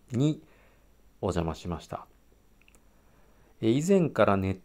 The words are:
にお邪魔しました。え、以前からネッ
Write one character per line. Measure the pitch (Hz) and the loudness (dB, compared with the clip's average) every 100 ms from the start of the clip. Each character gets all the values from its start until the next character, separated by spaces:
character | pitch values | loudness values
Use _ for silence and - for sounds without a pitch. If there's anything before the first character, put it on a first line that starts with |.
| - | -8
に | 120 151 - - _ _ _ _ _ _ _ | -2 -2 -4 -12 _ _ _ _ _ _ _
お | 101 | -4
邪 | 85 | -2
魔 | 82 | -4
し | 80 90 | -6 -10
ま | 80 | -10
し | - | -10
た。 | - - _ _ _ _ _ _ _ _ _ _ _ _ _ _ _ | -14 -16 _ _ _ _ _ _ _ _ _ _ _ _ _ _ _
え、 | 113 | 0
以 | 131 | 0
前 | 170 196 151 | 2 2 2
か | - 104 | 2 2
ら | 98 | 2
ネ | 95 | 0
ッ | 95 | -4